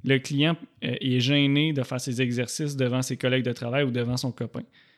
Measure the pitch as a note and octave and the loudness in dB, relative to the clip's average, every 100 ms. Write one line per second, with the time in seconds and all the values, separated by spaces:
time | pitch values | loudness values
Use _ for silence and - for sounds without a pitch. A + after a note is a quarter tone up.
0 | B2+ C3+ - C#3 D#3 E3 - - B2 B2 | 0 0 2 0 2 0 -6 -10 -6 -4
1 | C3 B2+ B2 C#3+ C#3 C#3+ D#3 C#3+ B2 B2+ | 0 2 4 4 4 4 2 0 -2 -4
2 | - A#2+ B2+ A#2+ A#2+ - D3 C#3 B2+ B2+ | -4 -2 0 0 -4 -4 -4 0 0 0
3 | B2+ B2+ B2+ C3 A#2+ A#2 A#2+ C3+ C3+ A#2+ | -2 -2 0 2 0 -4 -4 0 0 0
4 | A#2+ B2 C3 - - - - _ _ | -2 -2 -4 -6 -8 -8 -12 _ _